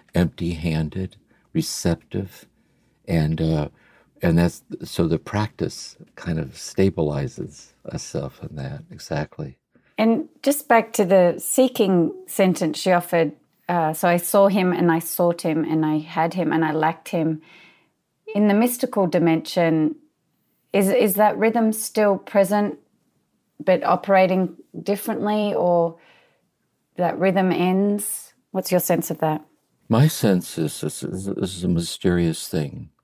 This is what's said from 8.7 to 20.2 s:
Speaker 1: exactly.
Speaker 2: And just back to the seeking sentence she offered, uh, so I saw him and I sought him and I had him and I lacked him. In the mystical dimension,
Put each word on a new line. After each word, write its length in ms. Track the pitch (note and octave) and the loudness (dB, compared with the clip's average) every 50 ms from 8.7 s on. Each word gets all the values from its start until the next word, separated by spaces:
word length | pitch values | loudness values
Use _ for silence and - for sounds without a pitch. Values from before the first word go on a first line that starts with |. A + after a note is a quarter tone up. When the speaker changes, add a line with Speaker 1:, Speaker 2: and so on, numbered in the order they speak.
| C#2+ C#2 - - | -10 -12 -14 -18
Speaker 1:
exactly. 680 | - E2 - - D#2+ D2+ D2 - - - D3+ C#3+ - _ _ _ _ _ _ _ _ - | -20 -18 -12 -8 -6 -6 -6 -8 -10 -12 -14 -14 -14 _ _ _ _ _ _ _ _ -2
Speaker 2:
And 320 | G#3+ A3+ A3+ A3 D#4+ - _ _ - | 0 0 0 0 -2 -6 _ _ -2
just 240 | C4+ D4 C#4+ - - | -2 -2 -2 0 2
back 260 | A#3+ A3+ A3 A3 - | 2 2 2 2 -2
to 120 | - G#3 | -2 2
the 300 | F3 F#3+ F#3+ F3+ F3 E3 - | 4 4 6 6 4 2 0
seeking 720 | - - - - B3+ B3+ B3 - A3 F#3+ F#3+ F3+ E3 - - - - - | -4 -2 2 2 2 2 2 0 2 4 4 4 4 2 0 -6 -12 -8
sentence 500 | - - G3 F#3 F3 - F#3 D#3+ D3+ - | -2 0 2 2 2 0 -2 -4 -4 -2
she 120 | - F#3+ | 0 2
offered, 420 | F#3 F3 F3 - - E3+ E3 D3+ - - _ _ _ _ _ - | 2 2 2 0 0 2 2 0 -2 -6 _ _ _ _ _ -4
uh, 240 | F3 F3 E3 D#3 D#3+ | -2 0 0 0 0
so 140 | - - F3 | 0 0 2
I 100 | F3 F3 | 2 2
saw 300 | E3+ - - G#3 G3 G3 | 0 2 4 4 4 6
him 260 | F#3+ G#3 F#3 F3+ F3 | 4 4 2 2 2
and 180 | - F3 E3+ | 2 4 2
I 80 | E3 E3 | 2 2
sought 420 | E3 - - - F3+ F3 E3+ E3+ - | 0 -4 -2 0 0 0 0 0 -2
him 200 | E3 D#3 D#3+ D#3 | -2 -2 -2 0
and 220 | - - E3 D#3 | 0 0 0 0
I 140 | D#3 D#3 D#3 | 0 0 -2
had 340 | D3+ D#3+ - F3+ D#3+ E3+ E3+ | -4 -4 -4 -2 -2 -2 -2
him 180 | F#3 E3+ D#3 | -2 -2 0
and 140 | D3 D#3+ E3 | 0 0 0
I 60 | D#3 | 0
lacked 380 | D3+ D#3 D#3 D#3+ E3 - - - | 0 0 0 -2 -2 -4 -8 -6
him. 320 | - F3 D#3+ D#3+ D#3+ D#3 - - - - - - _ _ _ _ _ _ _ _ _ _ _ - G#4+ | -4 -2 0 0 -2 -4 -6 -14 -20 -20 -20 -20 _ _ _ _ _ _ _ _ _ _ _ -6 -2
In 120 | G3+ G#3 G#3 | 2 2 4
the 60 | G3+ | 4
mystical 520 | G#3 A#3 B3 A#3+ - - B3+ - G#3+ F#3+ F3+ | 2 2 0 0 -2 -4 -4 -2 0 0 0
dimension, 880 | - F3+ F3 E3+ E3 D#3+ D#3+ - - - E3+ E3 D#3+ D#3+ D#3 D3+ - - _ _ _ _ | 2 2 2 2 2 0 -2 -4 -2 0 2 2 2 2 2 0 -2 -6 _ _ _ _